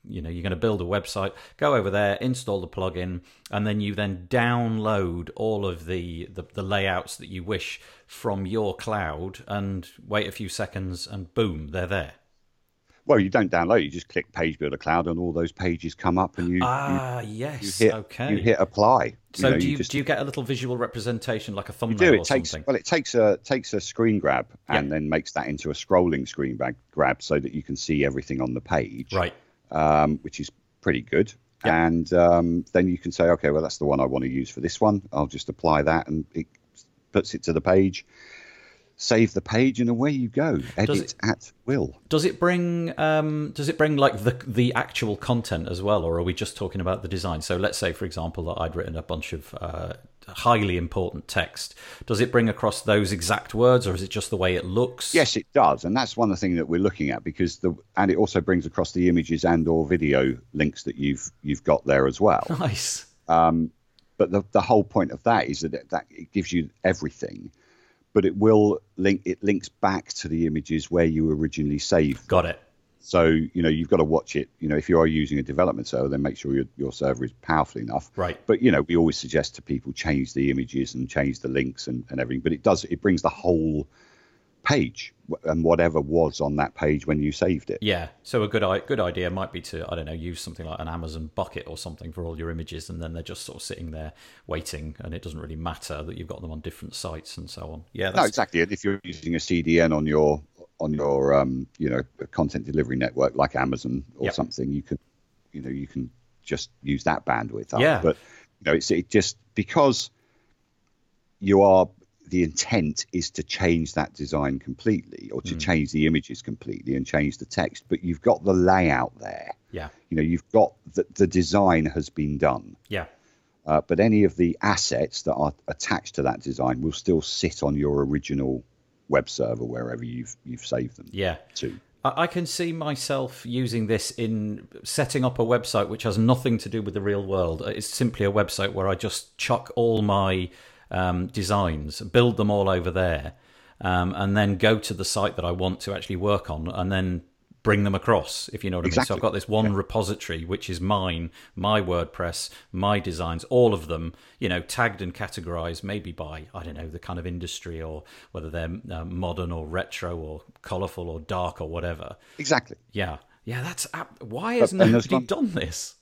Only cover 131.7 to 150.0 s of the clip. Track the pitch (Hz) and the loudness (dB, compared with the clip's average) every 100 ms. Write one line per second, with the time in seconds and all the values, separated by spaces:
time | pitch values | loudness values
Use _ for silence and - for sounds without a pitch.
131.7 | - _ _ 131 151 170 180 170 - 170 | -10 _ _ -4 -2 -2 -2 -6 -4 -4
132.7 | 165 151 139 - 135 127 - 123 123 123 | -4 -6 -6 -4 -4 -4 -10 -6 -2 -2
133.7 | 117 107 113 - - 113 110 107 104 - | -2 0 0 -2 -4 -2 -2 -4 -6 -12
134.7 | - - - 135 139 127 123 113 123 - | -16 -6 -2 0 0 0 0 2 2 2
135.7 | 107 101 110 117 101 113 123 127 113 - | 0 0 -2 0 4 4 4 2 0 -2
136.7 | 113 101 98 98 101 95 95 85 80 - | -6 -4 -2 -2 -2 0 0 0 -2 -6
137.7 | - - - 120 - 101 104 98 - 98 | -6 -8 0 -2 2 2 2 0 -2 -2
138.7 | 95 95 92 104 - - - - 120 - | 0 0 0 -4 -6 -10 -8 0 0 0
139.7 | - 117 110 104 101 95 95 90 - - | 0 2 4 4 2 2 0 -2 -10 -20
140.7 | - _ 92 90 90 90 - 92 101 90 | -20 _ -2 0 0 -2 -4 0 2 2
141.7 | 76 73 - 95 123 123 113 104 104 95 | -2 -6 -10 2 6 6 4 2 2 2
142.7 | 92 87 90 90 78 76 - _ _ _ | 2 0 0 2 0 -4 -14 _ _ _
143.7 | _ 92 90 90 98 98 101 101 92 110 | _ 0 0 0 0 0 2 2 4 4
144.7 | 110 - 92 95 107 98 - 85 90 92 | 2 -2 -6 -4 0 0 0 -4 -2 -2
145.7 | 92 - 98 - 92 101 101 - 78 80 | -4 -8 -8 -6 -2 0 0 -2 -6 -6
146.7 | 90 92 95 92 87 - _ _ _ 110 | -4 -2 0 0 -4 -8 _ _ _ 2
147.7 | 107 101 95 - 104 76 - - 107 98 | 2 2 0 2 2 2 -10 -8 -8 -4
148.7 | 90 82 85 127 95 110 98 - 107 107 | -2 0 0 0 0 0 -2 0 2 2
149.7 | 98 95 113 | 0 0 -2